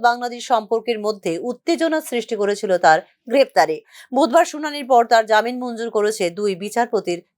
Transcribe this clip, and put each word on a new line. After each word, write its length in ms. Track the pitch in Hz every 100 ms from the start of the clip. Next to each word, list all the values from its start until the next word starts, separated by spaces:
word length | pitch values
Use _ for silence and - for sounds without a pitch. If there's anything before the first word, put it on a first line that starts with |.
| 233
বাংলাদেশ 320 | 240 247 240 -
সম্পর্কের 460 | 233 208 226 220 220 208
মধ্যে 260 | 202 180 165 247
উত্তেজনা 500 | 247 - 320 330 311 311
সৃষ্টি 260 | 240 226 214
করেছিল 300 | 202 202 196 180 165
তার 140 | 156 - _ -
গ্রেপ্তারে। 460 | 277 - 180 156 156 - - - 262
বুধবার 300 | 302 330 339
শুনানির 340 | 302 302 294 254
পর 100 | 240 233
তার 120 | 226 220
জামিন 240 | 214 233 247
মঞ্জুর 260 | 247 226 233 220
করেছে 260 | 208 214 175 175
দুই 120 | 208 175
বিচারপতির 560 | 202 233 247 226 - 175 -